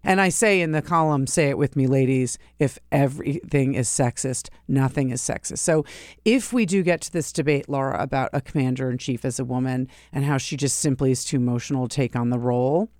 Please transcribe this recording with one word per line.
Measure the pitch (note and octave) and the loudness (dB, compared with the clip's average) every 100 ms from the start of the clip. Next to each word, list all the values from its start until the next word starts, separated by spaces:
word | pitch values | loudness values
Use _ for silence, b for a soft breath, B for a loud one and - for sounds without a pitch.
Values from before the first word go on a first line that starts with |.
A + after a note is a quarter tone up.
And | - F#3+ | 2 2
I | F#3+ | 2
say | - A3 F#3+ | 4 4 4
in | E3 | 2
the | D#3 | 0
column, | - E3+ D#3 D3 C3+ | 2 2 4 2 0
"Say | - C#3+ | 2 2
it | C3+ | 2
with | C#3+ D3 | 0 2
me, | C3 | 2
ladies, | C3+ C3 C3 B2+ - b b | 4 4 2 0 -4 b b
if | C#3 - - | -2 -2 -2
everything | C#3+ C#3 C#3+ - C#3+ - D3 C3 | 2 2 0 -6 -6 -2 0 2
is | C3 A#2+ | 0 -2
sexist, | - B2+ - C3 B2 - b - | 0 0 0 -6 -6 -8 b -2
nothing | C#3 C3+ C3+ C3 | 2 2 0 -2
is | A#2+ | -2
sexist." | - B2 - - | -4 -6 -6 -4
So | - D#3 D3 B B B | 0 0 0 B B B
if | A3 B3+ - | 2 2 0
we | B3 G3+ | -2 2
do | G3 | 2
get | F3+ E3+ | 2 0
to | - | -2
this | E3+ D3 | -6 -4
debate, | - C#3+ C#3+ - | -2 0 0 0
Laura, | C#3 C3+ F2 | -4 -2 -2
about | C3+ C3+ C3 | -2 -2 -2
a | C#3+ | -4
commander-in-chief | - D#3 C3 B2+ C3 B2+ - A#2+ | -4 0 0 0 -4 -4 -4 -4
as | C3+ A#2+ | -4 -4
a | |
woman | B2+ B2+ C3 B2+ B2+ B B | -4 -2 -2 -2 -6 B B
and | C#3 | -4
how | C#3+ C3+ | 0 0
she | - C#3+ | -2 -4
just | C#3 - | -2 0
simply | D3 C3 C3+ | 0 2 0
is | B2+ | 0
too | - C#3 | -2 -2
emotional | B2 B2 - C3+ B2 | 0 -2 -2 -4 -2
to | |
take | - B2 B2 | -2 -2 0
on | A#2+ | 0
the | B2 | 0
role | B2 B2 B2+ D#3+ A3+ | 0 0 2 0 -2